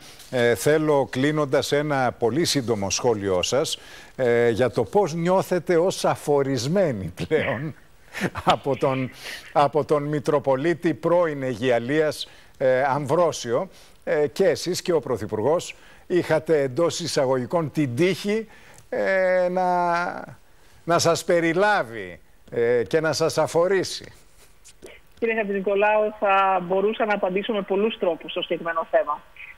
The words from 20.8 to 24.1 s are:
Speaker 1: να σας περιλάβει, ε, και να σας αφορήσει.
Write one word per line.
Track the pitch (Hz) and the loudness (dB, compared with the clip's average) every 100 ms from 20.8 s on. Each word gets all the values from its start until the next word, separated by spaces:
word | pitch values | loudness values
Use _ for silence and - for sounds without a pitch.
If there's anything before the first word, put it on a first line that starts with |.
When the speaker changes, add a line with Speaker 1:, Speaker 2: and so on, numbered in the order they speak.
Speaker 1:
να | - 170 | 0 2
σας | 165 160 | 2 0
περιλάβει, | - 170 165 165 208 196 123 113 92 85 - - - | 2 2 2 2 2 2 -2 -8 -12 -14 -20 -20 -8
ε, | 120 117 123 | -2 2 2
και | 110 160 | 2 0
να | 156 | 0
σας | 139 160 156 | 0 0 0
αφορήσει. | 147 160 180 190 151 - - | 0 2 2 0 -2 -8 -14